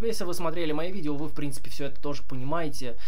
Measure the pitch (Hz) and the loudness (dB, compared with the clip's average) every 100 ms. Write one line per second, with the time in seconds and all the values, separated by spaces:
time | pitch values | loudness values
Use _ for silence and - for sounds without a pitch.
0 | 226 - 180 170 165 160 160 151 175 190 | 0 -2 -2 -2 -2 -2 -2 -2 -2 -2
1 | 151 143 151 147 147 131 - - 139 - | 0 0 0 0 0 0 2 2 2 0
2 | 147 135 - 135 131 165 156 131 127 113 | 0 0 0 0 0 0 0 0 0 2